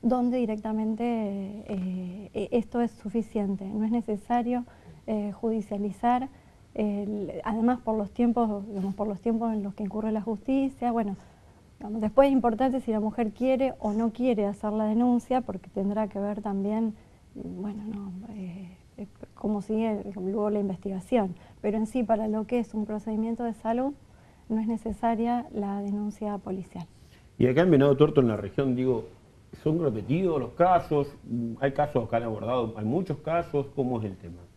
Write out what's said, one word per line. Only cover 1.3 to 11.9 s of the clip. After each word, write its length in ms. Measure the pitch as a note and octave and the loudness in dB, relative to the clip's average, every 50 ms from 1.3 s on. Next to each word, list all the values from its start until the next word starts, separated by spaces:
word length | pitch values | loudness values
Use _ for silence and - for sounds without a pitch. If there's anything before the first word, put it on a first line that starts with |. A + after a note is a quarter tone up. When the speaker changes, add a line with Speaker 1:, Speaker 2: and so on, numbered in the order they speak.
| G3 G3 G3 F#3+ G#3 G#3 - - G#3 F#3+ F#3 F#3 F#3 F#3 F3+ F3+ F3+ G#3 G3+ - - | -4 -6 -6 -8 -10 -12 -10 -6 -6 -4 -4 -4 -4 -4 -6 -8 -10 -12 -14 -10 -6
Speaker 1:
e-, 160 | A3 G3+ - | -6 -4 0
esto 300 | - A#3+ A3 - - A#3+ | 0 -2 -2 0 -2 -2
es 100 | A#3+ A3+ | -2 -2
suficiente, 720 | - - - G#3+ - A#3 A3 - - A3 G3+ G3 G3 F#3+ G3 | -4 -8 -12 -4 -2 -2 -4 -2 -2 -2 -2 0 -2 -4 -6
no 200 | F#3+ G#3 G#3+ G#3+ | -6 -4 -2 0
es 60 | A3 | 0
necesario, 760 | A#3 A#3+ A3+ - G#3+ G3 G3+ - A#3+ A#3+ A3+ A#3 B3 B3 A#3+ - - - - - - - - | 0 0 0 -2 -4 -6 -2 0 0 0 0 0 -2 -2 -4 -6 -14 -20 -20 -20 -20 -16 -6
eh, 260 | - A3 G#3+ G#3 G#3 | -4 -2 -2 -2 -4
judicializar, 960 | G3 - - A3+ A3 A3 G3 - G#3 G3+ G#3 G#3 F#3 - - A#3+ B3 B3 C4 C4+ - - - - - - - - - | -6 -2 -2 0 0 0 -2 -4 -4 -4 -4 -4 -4 0 2 2 2 2 0 -4 -10 -18 -20 -20 -20 -20 -20 -12 -4
el, 640 | - G#3+ G#3 G3+ G3+ G#3 G3+ G#3+ G#3 G3 D3+ - E3 - | -2 0 0 0 -2 -4 -4 -4 -4 -4 -6 -6 -6 -4
además 360 | - G#3 A3+ A3+ A#3+ B3+ B3 | -2 0 2 4 2 2 2
por 140 | - - A3 | 0 -2 -2
los 140 | A3 G#3 G3 | -2 -2 -4
tiempos, 540 | - - A#3+ A#3+ A3+ A#3+ A#3 A3 G#3 G3+ G3+ | 0 2 2 4 4 4 2 2 0 -4 -6
digamos, 280 | A3 G#3 G3 F#3 G3 F#3+ | -6 -4 -4 -2 -2 -2
por 120 | - G#3 | -2 -2
los 140 | G#3+ G3+ F3 | -4 -4 -2
tiempos 320 | - A#3 A3+ A3+ A#3 A3+ A3 | -2 0 0 0 0 0 -2
en 80 | G#3+ G3 | -2 -2
los 120 | G3+ F#3+ | -4 -6
que 80 | - A3 | -6 -6
incurre 280 | F#3+ G3 G#3+ G#3+ A3 | -4 -4 -4 -2 -2
la 100 | G#3+ A3 | -2 -2
justicia, 680 | G3 A3+ A3 G3+ - - C4+ C4+ C4+ C4+ C4+ - B3 A#3+ | -2 -4 -6 -4 -2 0 2 2 2 0 -2 -2 -2 0
bueno, 240 | A#3 A#3 A3 G#3 F#3+ - - - - - - - - - - - - - | 0 0 0 -2 -4 -8 -10 -20 -20 -20 -20 -20 -20 -20 -20 -20 -20 -16
digamos, 220 | - G#3 | -10 -6